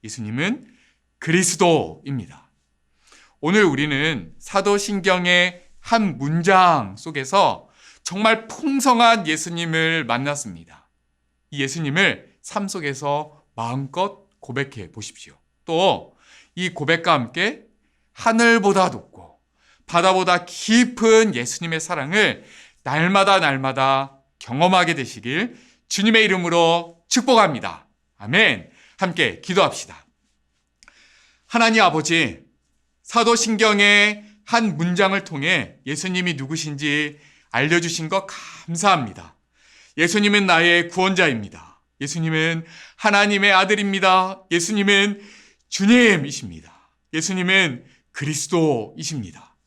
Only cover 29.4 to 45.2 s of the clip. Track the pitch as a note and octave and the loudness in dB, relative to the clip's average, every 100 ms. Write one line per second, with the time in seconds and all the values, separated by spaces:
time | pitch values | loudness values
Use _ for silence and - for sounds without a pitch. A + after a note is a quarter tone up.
29.4 | - F#3 D#3 - - - _ _ _ _ | -4 0 0 0 -16 -20 _ _ _ _
30.4 | _ _ _ _ _ _ _ _ _ _ | _ _ _ _ _ _ _ _ _ _
31.4 | _ A#3 A3+ A3 F#3+ D#3 D3+ E3 C3+ E2 | _ 0 2 4 4 2 0 0 0 -4
32.4 | _ _ _ _ _ _ - A#3 A3+ A#3 | _ _ _ _ _ _ -6 0 2 2
33.4 | A3+ G#3+ A3 G#3 G3+ G3+ G#3 G#3 - _ | 0 2 2 4 4 6 4 -2 -14 _
34.4 | - A#3 A3+ D3 E3+ F3 G3 G3 G3 D3+ | -2 0 0 -2 -4 0 0 0 -6 -6
35.4 | D3+ F3+ F#2+ - - D3+ F#3+ F3+ F3+ D3 | -2 -2 -4 -12 -10 -8 -4 -4 -4 -6
36.4 | C3+ D#3 D#3 C#3+ D3 D3 D3+ D3 _ _ | -6 -8 -8 -6 -4 -2 -4 -10 _ _
37.4 | _ A#2 D3 F3 E3+ E3 D#3 F#3+ G3 - | _ -2 0 0 0 -6 -4 -6 -6 -18
38.4 | - - - E3 G3+ F3 A2+ F#2+ E2 _ | -18 -20 -12 -2 0 0 -2 -12 -20 _
39.4 | _ _ _ _ _ - E3 G#3 G#3 G#3 | _ _ _ _ _ -2 0 2 2 2
40.4 | F#3+ E3 F3 E3+ E3+ F#3 F#3 F#3 E3+ A#2 | 2 4 4 2 0 -2 -2 2 0 0
41.4 | G2 E2+ D#2+ _ _ _ C#3 D#3+ D#3+ D#3 | -8 -16 -20 _ _ _ -10 -6 -4 -2
42.4 | D#3+ E3 E3 - - _ G#3+ G3+ G#3 G3+ | -2 -4 -8 -20 -20 _ 0 2 2 2
43.4 | G3+ F#3+ G3 G#3 G3+ G3 F#3+ F#3 F#3 F#3+ | 4 4 2 0 0 0 4 4 2 -6
44.4 | _ E3+ E3+ G#3+ G3+ G3+ G3+ G3+ | _ -4 -2 -2 2 2 2 -2